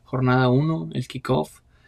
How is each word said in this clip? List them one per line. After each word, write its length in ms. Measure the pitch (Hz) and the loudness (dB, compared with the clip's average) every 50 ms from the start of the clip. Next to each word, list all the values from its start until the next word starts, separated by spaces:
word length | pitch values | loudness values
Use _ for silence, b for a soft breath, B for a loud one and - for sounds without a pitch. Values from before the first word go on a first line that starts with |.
| _ | _
jornada 440 | - - 131 131 127 127 131 131 127 | -8 -4 0 2 2 4 4 4 4
uno, 400 | 123 135 151 160 160 165 165 160 - | 4 2 2 0 -2 -4 -6 -8 -8
el 120 | 127 127 | -8 -8
kickoff. 540 | - - 127 - - 131 151 156 - - - _ b b b b | -8 -10 -8 -4 -2 -2 -2 -2 -4 -10 -18 _ b b b b